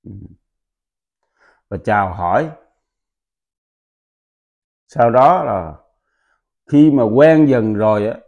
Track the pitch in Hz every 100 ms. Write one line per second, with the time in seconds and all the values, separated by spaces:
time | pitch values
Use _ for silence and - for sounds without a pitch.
0 | 104 98 - - _ _ _ _ _ _
1 | _ _ _ _ _ _ _ 98 - 104
2 | 95 90 87 110 156 156 _ _ _ _
3 | _ _ _ _ _ _ _ _ _ _
4 | _ _ _ _ _ _ _ _ _ -
5 | 117 120 147 180 147 101 80 76 _ _
6 | _ _ _ _ _ _ _ 147 151 139
7 | 113 117 156 156 151 127 110 104 107 107
8 | 107 117